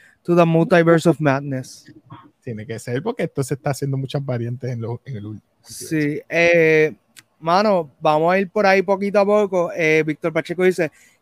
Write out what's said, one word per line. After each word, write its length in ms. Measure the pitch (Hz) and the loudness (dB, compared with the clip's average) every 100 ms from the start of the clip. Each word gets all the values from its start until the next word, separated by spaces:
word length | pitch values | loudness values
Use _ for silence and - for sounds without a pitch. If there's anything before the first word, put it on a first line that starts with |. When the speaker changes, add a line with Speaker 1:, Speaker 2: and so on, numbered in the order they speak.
| _ _ | _ _
Speaker 1:
to 120 | - 175 | 0 2
the 100 | 165 | 4
Multiverse 640 | 165 160 175 165 165 170 | 4 4 4 4 4 4
of 100 | 156 | 2
Madness. 680 | 151 135 143 131 131 - - - _ - - _ | 0 0 -2 -8 -10 -18 -20 -20 _ -20 -20 _
Speaker 2:
Tiene 220 | 127 107 110 | -14 -12 -10
que 120 | 110 | -12
ser 220 | - 127 | -6 -6
porque 220 | 208 262 | -4 -4
entonces 340 | 170 - 131 143 | -6 -4 -4 -4
está 120 | 143 | -4
haciendo 280 | 135 139 135 | -4 -4 -4
muchas 260 | 135 143 139 | -6 -6 -6
variantes 460 | 120 117 123 123 | -6 -6 -6 -8
en, 100 | 117 | -8
lo, 180 | 117 120 - | -8 -10 -12
en 100 | 110 | -12
el 100 | 104 | -12
último. 260 | 104 - _ | -14 -20 _
Speaker 1:
Sí, 560 | - - - 160 147 151 - | -20 -18 -6 -4 -4 -6 -4
eh, 680 | 165 170 170 160 156 156 - _ - _ _ | 0 4 4 4 4 2 -2 _ -20 _ _
mano, 520 | 160 185 214 185 147 _ | 0 2 2 0 -2 _
vamos 340 | 160 151 165 | 0 2 2
a 60 | 190 | 2
ir 100 | 196 | 0
por 160 | 214 190 | 0 4
ahí 160 | 196 | 4
poquito 380 | 185 196 202 202 | 2 -2 0 2
a 60 | 202 | 2
poco. 460 | 208 196 190 170 165 | 2 2 0 -2 0
Eh, 280 | 156 156 156 | 2 2 0
Víctor 280 | 147 170 | -4 -4
Pacheco 300 | 160 151 175 | -4 -4 0
dice, 280 | 185 180 156 - _ _ | 0 2 -4 -6 _ _